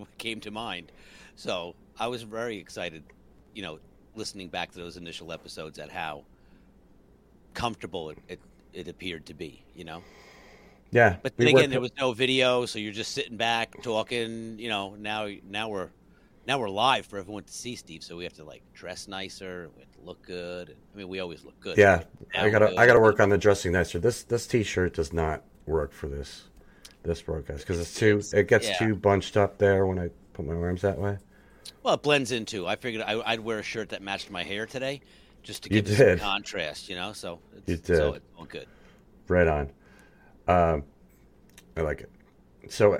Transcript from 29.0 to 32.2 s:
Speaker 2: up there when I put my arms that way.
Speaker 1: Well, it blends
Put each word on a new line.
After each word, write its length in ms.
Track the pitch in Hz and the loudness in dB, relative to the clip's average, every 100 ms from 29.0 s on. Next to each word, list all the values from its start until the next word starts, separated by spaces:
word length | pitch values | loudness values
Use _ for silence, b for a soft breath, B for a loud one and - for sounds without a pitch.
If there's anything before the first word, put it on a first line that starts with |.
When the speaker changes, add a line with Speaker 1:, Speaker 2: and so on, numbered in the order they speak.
| 101 98 - 107 | 4 4 2 2
Speaker 2:
up 220 | 98 - | 2 4
there 260 | 101 98 95 | 4 6 2
when 140 | 92 | 0
I 100 | 87 - - | -4 -8 -16
put 140 | - 73 | -10 -6
my 80 | 85 | -2
arms 260 | 87 90 | -2 0
that 160 | 101 95 | -2 0
way. 200 | 101 101 - B B B B B | -2 -4 -10 B B B B B
Speaker 1:
Well, 100 | 254 | 0
it 80 | 170 | 0
blends 300 | 143 147 | 4 2